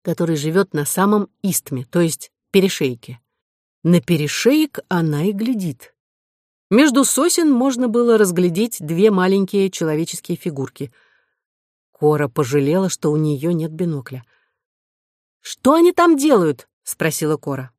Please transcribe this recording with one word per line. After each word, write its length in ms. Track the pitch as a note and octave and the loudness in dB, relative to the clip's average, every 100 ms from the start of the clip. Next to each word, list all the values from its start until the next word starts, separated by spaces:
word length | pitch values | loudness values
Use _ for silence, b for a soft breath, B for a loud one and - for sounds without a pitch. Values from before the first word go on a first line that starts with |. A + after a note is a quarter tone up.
который 320 | - E3 E3 D#3 | -8 -4 -2 -2
живет 380 | D3+ F3+ F#3+ | 0 0 0
на 120 | D3+ D3 | -4 -4
самом 440 | F#3 G3 G#3 G3 _ | -2 0 0 -2 _
истме, 440 | G3 - - C3 C3 | -6 -4 -6 -10 -4
то 140 | F3 | -2
есть 320 | E3 - - _ _ | -2 -4 -14 _ _
перешейке. 680 | G3 F#3 - C#3 A#2+ - B2 _ _ _ _ _ _ E3 | 0 2 0 -4 -4 -14 -20 _ _ _ _ _ _ 2
На 140 | F3 | 2
перешеек 760 | - E3 D3+ - A#3 D4+ D4+ - - | 2 -2 -2 0 2 2 0 -6 -4
она 340 | F3+ D#3+ D3 | -2 0 -2
и 80 | F#3 | -2
глядит. 640 | G3+ A3+ A3+ F3 B2+ - _ _ _ _ _ _ _ _ | -2 -4 -2 -6 -8 -18 _ _ _ _ _ _ _ _
Между 360 | A3 D4+ B3+ C4 | 4 4 4 0
сосен 440 | B3+ E4+ F4 D#4 | 0 0 2 2
можно 380 | A#3+ C4+ B3 B3 | 2 0 -2 -2
было 300 | A#3 A#3+ A3 | 0 2 4
разглядеть 680 | G3 E3+ F3 E3 A3+ - D3+ | 2 2 0 0 -4 -6 -6
две 260 | E3+ G#3+ | 2 2
маленькие 600 | F#3+ F#3 G3 F#3+ G3+ G3 | 4 2 0 0 0 -2
человеческие 640 | - E3 D3+ E3 - - E3+ | -2 -4 -2 -4 -8 -10 -8
фигурки. 560 | F3+ C#3 B2+ - A#2 _ _ _ _ _ _ _ _ _ _ | -6 -8 -10 -10 -16 _ _ _ _ _ _ _ _ _ _
Кора 340 | _ D3+ D3 C#3+ | _ 0 2 0
пожалела, 600 | D#3 B2 D3 C#3 F3+ F#3 | -2 0 0 2 0 -2
что 240 | - - | -2 -2
у 20 | D3+ | 0
нее 360 | D3+ C#3 E3 | 0 -2 -2
нет 200 | E3+ D#3+ | -4 -4
бинокля. 540 | D#3 F3 D3 A#2+ C3 - _ _ _ _ _ _ _ _ _ _ _ | -6 -6 -6 -10 -16 -18 _ _ _ _ _ _ _ _ _ _ _
«Что 360 | - - B3+ D#4+ | -20 -2 2 4
они 180 | F4 | 4
там 240 | F4+ E4+ D4 | 4 2 4
делают?» — 500 | D4+ A3+ D#3+ C3 - _ | 4 4 2 -2 -12 _
спросила 540 | - - D#3+ - D3+ D3+ | -16 -4 -4 -2 -4 -4
Кора. 340 | C#3+ C3+ C3 | -6 -10 -12